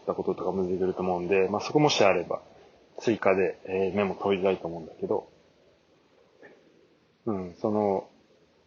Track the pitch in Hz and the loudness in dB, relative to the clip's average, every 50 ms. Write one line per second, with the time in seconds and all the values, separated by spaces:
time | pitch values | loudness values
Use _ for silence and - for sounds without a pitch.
0 | - - 90 - 92 98 90 - 85 92 90 95 92 90 92 87 92 92 90 - | -4 -4 -4 -2 -2 -4 -4 -2 -2 -2 -2 0 0 -2 -2 0 0 -2 -2 -2
1 | 92 92 90 87 87 87 98 95 92 92 101 104 - - - 151 151 147 - - | -2 -2 -2 -2 0 2 2 2 2 2 0 -2 -2 0 2 4 4 4 4 4
2 | 113 98 90 90 85 - - - - - - - - - - _ _ _ _ - | 4 4 4 4 0 -4 -6 -8 -10 -14 -20 -20 -20 -20 -20 _ _ _ _ -4
3 | - 123 110 98 - 98 95 98 95 82 - - - - 95 95 98 95 90 104 | 0 0 0 2 2 2 4 4 2 0 -2 -4 -8 -6 -2 -2 -2 0 0 0
4 | 104 95 87 - - 101 101 92 92 98 95 - - 85 85 85 80 78 - - | 0 0 -2 -2 0 0 0 2 2 2 0 0 -2 -8 -8 -10 -12 -14 -10 -6
5 | 98 90 110 95 - - _ _ _ _ _ _ _ _ _ _ _ _ _ _ | -4 -2 -2 -2 -4 -8 _ _ _ _ _ _ _ _ _ _ _ _ _ _
6 | _ _ _ _ _ _ _ _ - - - _ _ _ _ _ _ _ _ _ | _ _ _ _ _ _ _ _ -20 -20 -20 _ _ _ _ _ _ _ _ _
7 | _ _ _ _ - 120 104 95 92 90 87 - - 110 104 107 104 101 95 - | _ _ _ _ -8 -6 -6 -6 -6 -10 -8 -4 -2 -2 0 2 2 2 0 0
8 | - - _ _ _ _ _ _ _ _ _ _ _ | -2 -6 _ _ _ _ _ _ _ _ _ _ _